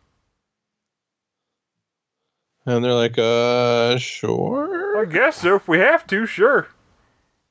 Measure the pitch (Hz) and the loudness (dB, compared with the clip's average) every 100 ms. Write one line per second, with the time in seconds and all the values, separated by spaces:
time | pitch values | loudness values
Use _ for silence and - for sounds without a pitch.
0 | _ _ _ _ _ _ _ _ _ _ | _ _ _ _ _ _ _ _ _ _
1 | _ _ _ _ _ _ _ _ _ _ | _ _ _ _ _ _ _ _ _ _
2 | _ _ _ _ _ _ 131 120 123 120 | _ _ _ _ _ _ -4 -2 0 2
3 | 117 120 113 117 120 123 120 120 117 123 | 0 0 0 2 2 2 2 2 2 0
4 | - - - 113 190 262 311 359 403 415 | -4 -8 -4 -4 -2 -4 -6 -6 -4 -4
5 | 214 160 269 - 175 196 - 165 226 330 | -2 0 0 0 0 0 2 2 4 2
6 | - 190 220 - 226 240 - _ _ _ | 0 -4 -4 0 2 2 -2 _ _ _
7 | _ _ _ _ _ | _ _ _ _ _